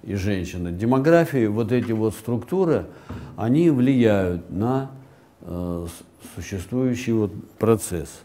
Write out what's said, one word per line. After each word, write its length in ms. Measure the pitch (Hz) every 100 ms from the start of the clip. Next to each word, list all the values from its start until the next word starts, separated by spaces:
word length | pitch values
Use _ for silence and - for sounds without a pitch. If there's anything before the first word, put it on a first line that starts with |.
и 140 | - 98
женщины. 560 | 95 98 87 90 87
Демографии, 720 | 87 113 131 139 170 165 135 110
вот 260 | 104 110
эти 200 | 123 117
вот 220 | 110 110 107
структуры, 720 | - 120 - 180 180 123 90 - - - - -
они 340 | 110 143 170
влияют 800 | 135 127 135 113 101 92 87 -
на, 420 | 87 117 131 135 - - - _ _
э, 440 | 87 87 90 87 85
с-, 480 | - - - - -
существующий 760 | 85 98 87 127 131 120 123
вот 200 | 113 104 92 - -
процесс. 500 | 110 110 - 85 73 -